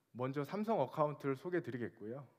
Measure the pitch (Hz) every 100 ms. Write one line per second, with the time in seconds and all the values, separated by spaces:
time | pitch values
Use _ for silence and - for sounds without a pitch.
0 | _ 113 131 139 139 196 214 208 131 -
1 | 151 143 139 131 180 175 - 123 107 -
2 | 104 127 131